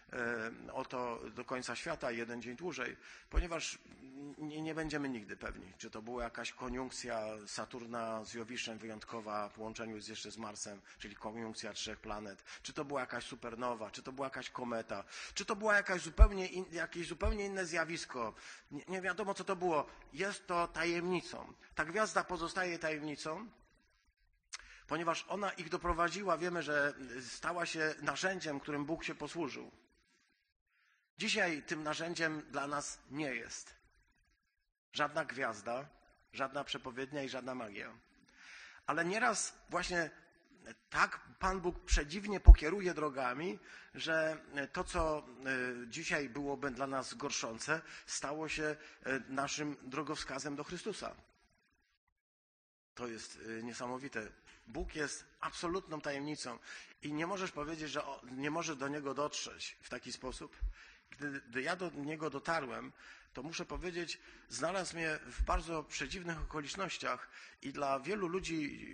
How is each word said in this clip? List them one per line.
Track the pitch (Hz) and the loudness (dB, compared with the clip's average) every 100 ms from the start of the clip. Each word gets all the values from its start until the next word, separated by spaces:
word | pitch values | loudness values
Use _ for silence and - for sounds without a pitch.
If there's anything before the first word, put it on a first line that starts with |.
| - | -10
e, | 127 117 117 113 120 120 | -4 -2 0 -4 -8 -8
o | 127 | -6
to | 131 127 123 117 120 | -4 -4 -2 -4 -8
do | 117 | -10
końca | 123 131 123 117 | -6 -6 -4 -6
świata, | 170 151 135 | -4 -4 -2
jeden | 117 117 120 | -2 -4 -6
dzień | 117 123 | -8 -8
dłużej, | 175 131 123 - - - - | -6 -4 -6 -6 -14 -20 0
ponieważ | - 175 165 - - - - 135 135 143 139 | 2 2 -2 -4 -8 -14 -20 -16 -12 -12 -10
nie, | 151 151 | -6 -4
nie | 160 | -2
będziemy | 156 156 147 139 | -2 0 0 0
nigdy | 120 101 98 | -4 -6 -8
pewni, | 107 107 98 - | -8 -8 -12 -14
czy | 113 | -12
to | 110 | -10
była | 110 123 | -6 -4
jakaś | 117 120 117 | -4 -4 -8
koniunkcja | - 123 123 127 - 123 113 107 107 101 | -6 -6 -4 -4 -6 -4 -2 -2 -6 -8
Saturna | - 110 127 117 117 113 110 | -8 -6 -8 -6 -4 -2 -4
z | 104 | -6
Jowiszem | 117 113 120 - 110 | -8 -6 -6 -6 -6
wyjątkowa | 113 107 - 113 107 104 104 | -8 -10 -8 -8 -4 -2 -4
w | |
połączeniu | 110 110 113 113 107 | -6 -8 -6 -6 -8
z, | 101 | -10
jeszcze | 110 107 | -10 -10
z | 104 | -10
Marsem, | 110 104 107 101 - - | -10 -8 -10 -10 -16 -14
czyli | 107 101 | -14 -10
koniunkcja | 113 113 113 110 110 | -8 -6 -6 -6 -8
trzech | 101 110 104 | -6 -8 -8
planet, | 110 107 107 95 - - | -8 -8 -8 -12 -16 -14
czy | - | -10
to | 147 | -6
była | 139 139 | -2 -2
jakaś | 127 120 | -2 -4
supernowa, | - 120 120 113 123 117 104 | -6 -8 -8 -2 -2 -2 -4
czy | 113 | -8
to | 131 | -10
była | 131 135 | -6 -4
jakaś | 131 120 | -4 -8
kometa, | - 123 117 110 101 - - - | -6 -2 -2 -2 -6 -8 -12 -8
czy | - | -6
to | 202 208 | -2 2
była | 214 202 | 6 6
jakaś | 202 180 | 4 0
zupełnie | 165 151 214 196 185 | -2 10 10 10 -2
in-, | 180 185 | -4 -4
jakieś | 165 165 175 156 | -4 -4 -4 -6
zupełnie | 170 208 214 202 | 0 0 0 -2
inne | 190 175 | -2 0
zjawisko. | 165 160 170 - 127 113 - - - - | 0 0 -4 -6 -4 -4 -6 -14 -18 -12
Nie, | 143 - | -12 -6
nie | 185 | -4
wiadomo, | 185 185 196 | -2 -2 -2
co | 190 | -2
to | 185 180 | -2 2
było. | 180 151 131 - - | 4 4 2 -6 -14
Jest | 139 190 - - | -4 -2 -4 0
to | 175 170 | 2 2
tajemnicą. | 156 170 170 175 175 - 120 - - - | 0 0 2 2 0 0 -8 -10 -14 -8
Ta | - | -2
gwiazda | 156 196 208 196 | 0 2 4 2
pozostaje | 170 175 165 190 185 170 | 0 -2 -2 0 -2 0
tajemnicą, | 165 151 151 143 156 165 226 - - _ _ _ _ _ _ _ _ - - - - | -2 -2 -4 -4 -4 -6 -8 -16 -20 _ _ _ _ _ _ _ _ -16 -14 -20 -4
ponieważ | 156 170 156 - | 0 2 0 -2
ona | 190 196 | -2 -2
ich | - 165 | -2 -2
doprowadziła, | 175 175 165 170 180 196 156 | 0 2 4 4 4 2 4
wiemy, | 180 175 | 2 0
że | 147 147 143 139 131 123 | 2 4 4 0 -8 -8
stała | 123 - 160 175 165 | -8 -4 -2 0 0
się | 160 156 147 | 2 0 2
narzędziem, | 147 139 190 190 156 139 | 0 2 0 0 -2 -4
którym | 151 143 | -2 -2
Bóg | 147 165 | 0 -2
się | - | -2
posłużył. | 151 147 170 143 120 123 - _ _ _ _ _ _ _ _ _ _ _ _ _ - | -4 -4 -2 -2 -2 -10 -16 _ _ _ _ _ _ _ _ _ _ _ _ _ -4
Dzisiaj | 208 202 180 151 | 0 4 4 2
tym | - 160 | -2 -2
narzędziem | 151 151 165 160 160 156 - | -2 -2 -2 0 0 0 -4
dla | 139 143 | -4 -2
nas | 147 143 - - | -2 -4 -10 -8
nie | 139 147 | -4 -2
jest | 120 113 - - - _ _ _ _ _ _ _ _ _ _ _ | -2 -6 -10 -14 -20 _ _ _ _ _ _ _ _ _ _ _
żadna | 127 147 156 | -2 0 0
gwiazda, | 135 120 123 104 104 123 143 - - _ _ | -2 -2 -2 -2 -4 -4 -6 -16 -20 _ _
żadna | 123 135 143 | -4 -2 -2
przepowiednia | 139 139 131 120 135 147 | -4 -6 -6 -6 -4 -4
i | 135 | -4
żadna | 127 123 | -4 -6
magia. | 127 110 101 123 113 - _ - - - - - - - | -6 -6 -8 -10 -14 -20 _ -20 -20 -20 -18 -18 -8 -2
Ale | 151 | 2
nieraz | 170 214 247 196 - - - | 2 4 4 4 0 -6 -2
właśnie | 175 180 175 156 - - - _ - 117 - _ | -2 2 2 2 -2 -20 -20 _ -20 -18 -18 _
tak | 147 190 - - 123 | 4 4 4 -12 0
Pan | 185 190 | 2 4
Bóg | 175 - | 0 -2
przedziwnie | - 175 147 196 208 190 | 6 6 6 -2 -2 12
pokieruje | - 170 151 202 180 | 12 12 12 2 0
drogami, | 147 151 131 123 127 180 208 - - - | 0 0 0 0 0 -2 -4 -10 -18 -16
że | 131 151 160 160 151 - 143 135 | -6 2 4 2 0 -6 -4 -2
to, | 180 | -2
co, | 180 180 160 151 | 0 2 4 2
e, | 127 120 135 127 127 123 120 | -2 -6 0 2 2 -2 -6
dzisiaj | 127 160 165 135 | -6 0 0 0
byłoby | 123 143 135 139 | -2 -2 0 -2
dla | 123 135 | 0 0
nas | 135 123 | 0 -2
gorszące, | 120 143 - 127 113 - 160 - - - | -4 -2 -2 -2 -4 0 0 -2 -14 -8
stało | - 151 151 156 | -4 -2 -2 -2
się, | 151 | 0
e, | 151 151 - - 123 131 117 | 0 -2 -8 -8 0 0 0
naszym | 135 139 147 151 135 | -2 0 0 -2 -4
drogowskazem | 131 135 147 151 - 135 147 143 | -4 -4 -2 -4 -4 -4 -4 -4
do | |
Chrystusa. | 147 175 220 185 113 - - _ _ _ _ _ _ _ _ _ _ _ _ _ _ _ _ | -6 -6 -4 -4 -6 -10 -18 _ _ _ _ _ _ _ _ _ _ _ _ _ _ _ _
To | - 120 | -10 -8
jest, | 110 - - 110 113 | -8 -10 -12 -8 -6
e, | |
niesamowite. | 120 117 123 127 139 113 104 - - - 113 | -6 -6 -4 -4 -6 -6 -8 -12 -20 -20 -10
Bóg | 139 180 | -6 -6
jest | 156 139 - - - | -2 -2 -4 -12 -8
absolutną | 160 - 175 185 165 151 | -8 -4 -2 -2 -4 -6
tajemnicą | 147 139 147 147 127 117 - - - - | -4 -2 -4 -4 -6 -8 -12 -16 -16 -10
i | 147 | -4
nie | 151 165 | -2 0
możesz | 196 185 | -2 -4
powiedzieć, | 147 147 160 151 | -4 -4 -4 -4
że | 139 | -4
o-, | 143 135 123 | -4 -8 -10
nie | 131 147 | -2 0
możesz | 160 160 139 | 0 0 -2
do | 139 | -2
Niego | 147 139 | -2 -2
dotrzeć | 131 147 - - - - - | 0 0 -2 -6 -8 -10 -10
w | - | -10
taki | 123 127 | -10 -8
sposób. | - 127 - 151 - - - - - _ | -8 -8 -8 -12 -4 -4 -4 -14 -20 _
Gdy, | - 143 139 120 | -8 -6 -6 -4
gdy | 123 | -2
ja | 143 180 | 0 0
do | 180 | -2
Niego | 143 143 160 156 | -2 -4 -2 -2
dotarłem, | 139 165 165 131 113 127 - - - - | -2 0 0 0 -6 -8 -14 -20 -20 -14
to | - | -8
muszę | 143 165 | -6 -6
powiedzieć, | 170 143 175 170 165 - - - - | -6 -4 -4 -4 -6 -8 -12 -20 -12
znalazł | 117 156 190 165 165 | -2 0 0 -2 -2
mnie | 160 151 127 | 0 -2 -4
w | - | 0
bardzo | - 175 165 160 | 4 4 2 -4
przedziwnych | 143 - 135 185 170 160 | -4 -4 -4 -4 -4 -4
okolicznościach | 147 156 139 196 185 - 127 123 - - - - | -4 -4 -4 -4 -4 -2 -2 -2 -6 -16 -18 -10
i | 139 | -8
dla | 143 139 135 | -2 2 2
wielu | 135 208 175 | 0 -2 0
ludzi | 185 160 160 143 113 107 | -2 -2 -2 -2 -6 -10